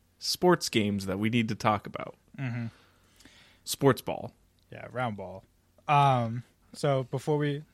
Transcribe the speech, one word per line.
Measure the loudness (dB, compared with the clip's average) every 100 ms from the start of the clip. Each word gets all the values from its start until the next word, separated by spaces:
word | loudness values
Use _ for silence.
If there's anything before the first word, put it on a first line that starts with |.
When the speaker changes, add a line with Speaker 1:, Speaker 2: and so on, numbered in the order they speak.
| _ _
Speaker 1:
sports | -6 2 4 4 2
games | 0 0 0 -2
that | -2
we | 0
need | 2 0
to | 0
talk | 0 0 -2
about. | -10 -12 -14 _ -10
Speaker 2:
Mm-hmm. | -8 -6 -8 -12 _ _ _ _ -20 -20 -20 _
Speaker 1:
Sports | -10 2 4 4
ball. | 0 -8 -8 -14 _ _ _
Speaker 2:
Yeah, | -16 -10
round | -6 -6 -6
ball. | -10 -12 -18 _ _ _ 2
Um, | 4 6 4 0 -4 -10 _ _
so | -4 0 0 -2
before | -6 -2 0
we, | 0 -4 -8